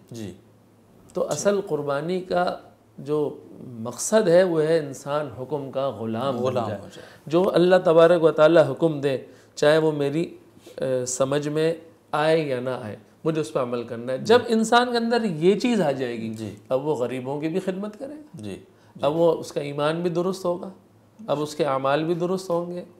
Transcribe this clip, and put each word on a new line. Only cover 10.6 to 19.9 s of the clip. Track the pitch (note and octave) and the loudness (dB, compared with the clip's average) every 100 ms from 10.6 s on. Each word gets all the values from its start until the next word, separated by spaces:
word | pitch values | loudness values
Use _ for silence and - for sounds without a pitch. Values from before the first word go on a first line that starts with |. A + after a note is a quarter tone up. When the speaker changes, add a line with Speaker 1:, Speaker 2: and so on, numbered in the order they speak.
| - - | -20 -8
Speaker 2:
آ، | C3+ B2+ B2 | -2 -2 -4
سمجھ | - C3+ D3 D3 | -2 0 0 -2
میں | D3+ D#3+ E3+ - _ _ | 0 0 -2 -10 _ _
آئے | D3+ D#3 E3 | -2 2 2
یا | D3 B2 | 0 -4
نہ | B2+ B2 | -4 -6
آئے، | A2 G#2 - _ | -8 -12 -18 _
مجھے | D#3 D#3 | -4 -2
اس | D3+ | -4
پہ | D3 | -4
عمل | B2 A#2+ | -4 -4
کرنا | A#2 A#2 A#2+ | -8 -10 -6
ہے۔ | C3 | -6
جب | - A#3+ - | 4 4 4
Speaker 1:
جی۔ | |
Speaker 2:
انسان | A3 A3 A#3+ B3 | 0 4 2 2
کے | A#3+ | 0
اندر | A#3 A#3+ | 0 0
یہ | A3+ D3+ E3+ G3 | 0 2 2 2
چیز | B3 A3+ | 2 2
آ | D#3 | 0
جائے | C3+ B2 A#2+ | 0 -4 -6
گی، | A2+ | -8
Speaker 1:
جی۔ | A2 A2 G#2 - | -8 -10 -12 -4
Speaker 2:
اب | C3 D3 | -2 0
وہ | |
غریبوں | C3+ A#2+ B2+ B2+ D3 | -2 -2 -4 -6 -6
کی | D#3+ | -4
بھی | F3+ | -4
خدمت | F#3+ F#3 G#3 - | -4 -6 -10 -12
کرے | C#4 | -14
گا۔ | D4+ - | -14 -18
Speaker 1:
جی۔ | - G#2 F2+ - _ _ - | -14 -12 -12 -14 _ _ -2
Speaker 2:
اب | C#3 D#3+ | 0 4
وہ، | E3+ | 4
اس | D#3+ - | 2 -4
کا | E3 | -6
ایمان | C#3+ C#3+ D3 | -6 -2 -2